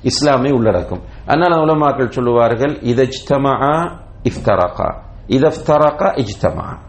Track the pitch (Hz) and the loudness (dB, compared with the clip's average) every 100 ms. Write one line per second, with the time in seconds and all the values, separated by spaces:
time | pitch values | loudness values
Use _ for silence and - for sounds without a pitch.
0 | 135 - 147 135 135 131 110 90 85 92 | -2 0 2 2 2 2 2 0 -2 -10
1 | - - - 143 175 165 156 156 147 135 | -10 -16 -2 0 2 2 2 2 2 0
2 | 123 135 120 120 117 117 135 - 120 120 | -2 0 2 4 2 2 -2 -2 -2 2
3 | 131 - - 139 139 127 139 156 175 - | 0 -2 -2 0 2 0 0 0 -2 -8
4 | - - 214 - 113 95 90 - - - | -18 -6 -6 -2 0 2 2 0 -4 -4
5 | - - - 135 151 - - 151 151 147 | -14 -18 -2 2 2 0 0 4 2 2
6 | 190 - 107 - 90 - - - | -2 0 -6 -2 -2 -2 -10 -14